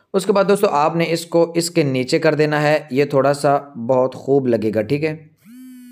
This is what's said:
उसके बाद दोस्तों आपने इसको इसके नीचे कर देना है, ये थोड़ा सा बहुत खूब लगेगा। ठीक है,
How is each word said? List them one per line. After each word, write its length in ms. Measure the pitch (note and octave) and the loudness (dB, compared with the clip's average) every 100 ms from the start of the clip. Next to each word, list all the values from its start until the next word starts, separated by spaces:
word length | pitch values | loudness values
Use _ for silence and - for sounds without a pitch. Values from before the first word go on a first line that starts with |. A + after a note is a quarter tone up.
| _ | _
उसके 180 | G3 F3+ | -2 0
बाद 140 | G3+ F#3+ | 0 2
दोस्तों 240 | G3 G3+ | 2 2
आपने 320 | C#3+ D#3 E3 | 2 0 0
इसको 480 | D#3+ E3 - E3+ E3 E3+ | -2 -2 -2 0 0 -2
इसके 280 | E3+ E3+ | -2 -2
नीचे 340 | C#3+ C3 B2+ D#3+ | 0 -2 -2 0
कर 160 | D#3 | 0
देना 260 | D3 D3+ D3+ | 0 0 0
है, 280 | D3+ D3+ - | 0 0 0
ये 160 | B2+ C#3+ | -2 0
थोड़ा 200 | C#3 C3+ | 2 2
सा 400 | C#3+ D3 C#3+ C#3 A#2+ | 0 0 0 -2 -10
बहुत 380 | A#2 C3 B2+ | -2 0 0
खूब 320 | - - C#3 B2+ | -4 0 0 2
लगेगा। 360 | A2+ A2 G#2+ | 0 0 -2
ठीक 220 | G#2+ C#3+ | -2 -2
है, 260 | D#3 D#3 - _ G#3 B3 - - - | -4 -6 -14 _ -20 -20 -20 -20 -8